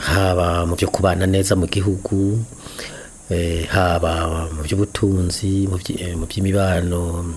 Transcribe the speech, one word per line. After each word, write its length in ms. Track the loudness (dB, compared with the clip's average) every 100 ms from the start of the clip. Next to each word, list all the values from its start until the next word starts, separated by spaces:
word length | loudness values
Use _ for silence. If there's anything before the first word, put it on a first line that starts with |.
haba 640 | 0 2 2 2 2 2 0
mu 80 |
vyo 140 | 0 0
kubana 360 | 2 2 4 2
neza 240 | 2 2
mu 160 | 2 2
gihugu, 720 | 0 0 0 0 0 2 0 -2 -10 -16 -14 -14 -14 -18 -16 -4
eh, 360 | -2 0 -2 0
haba 800 | 2 4 2 0 0 -2 -2 -4
mu 120 | -4 -2
by'ubutunzi, 1040 | 0 0 0 2 2 0 0 0 0 0
mu 80 | -2
vy-, 200 | -4 -6
eh, 120 | -4 -4
mu 80 | -4
by'imibano 1000 | -2 2 2 2 2 0 0 -2 -4 -6